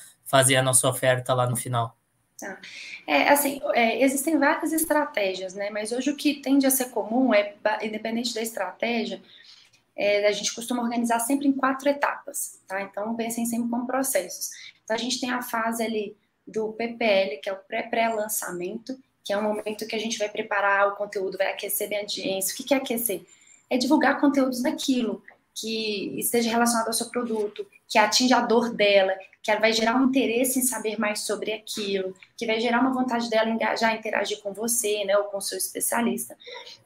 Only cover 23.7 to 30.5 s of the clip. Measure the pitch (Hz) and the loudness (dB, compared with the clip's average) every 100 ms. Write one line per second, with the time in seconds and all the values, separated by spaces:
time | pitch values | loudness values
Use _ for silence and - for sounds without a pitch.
23.7 | 247 247 294 254 277 285 277 262 240 302 | -2 2 4 4 4 2 4 2 0 -4
24.7 | 311 - 254 220 190 - - _ - 220 | -2 -2 0 -2 -4 -12 -20 _ -12 -6
25.7 | 226 220 208 - 202 214 240 233 233 233 | -4 -4 -4 -6 -6 -2 0 2 2 2
26.7 | 226 226 226 226 247 226 220 208 - 202 | 2 0 -2 -4 -4 -2 -2 -4 -6 -12
27.7 | _ _ 226 214 - 254 240 220 226 226 | _ _ 4 4 4 6 4 6 4 2
28.7 | 190 208 196 190 190 - _ - 208 220 | 2 6 6 6 2 -6 _ -2 2 4
29.7 | 220 226 254 262 262 220 233 262 | 4 2 4 4 4 4 2 2